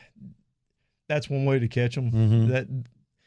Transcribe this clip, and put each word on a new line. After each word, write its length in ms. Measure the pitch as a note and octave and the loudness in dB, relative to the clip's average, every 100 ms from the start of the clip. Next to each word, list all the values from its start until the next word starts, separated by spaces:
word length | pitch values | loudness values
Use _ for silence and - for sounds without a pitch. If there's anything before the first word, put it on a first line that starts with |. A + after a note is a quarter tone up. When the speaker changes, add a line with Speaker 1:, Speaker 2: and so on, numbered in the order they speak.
| - - - - _ _ _ _ _ _ - | -20 -20 -20 -20 _ _ _ _ _ _ -6
Speaker 1:
that's 220 | D3+ - | -6 -4
one 160 | C#3 C3+ | -2 0
way 140 | C3+ | 0
to 80 | A#2 | 0
catch 300 | B2 A#2+ C3+ | 0 -2 -2
'em. 140 | B2 | -2
Speaker 2:
Mm-hmm. 360 | A2+ A2 A2+ A2+ | 2 4 4 2
Speaker 1:
That, 180 | B2+ G2+ C3 A#2+ _ _ _ | 0 -4 -8 -10 _ _ _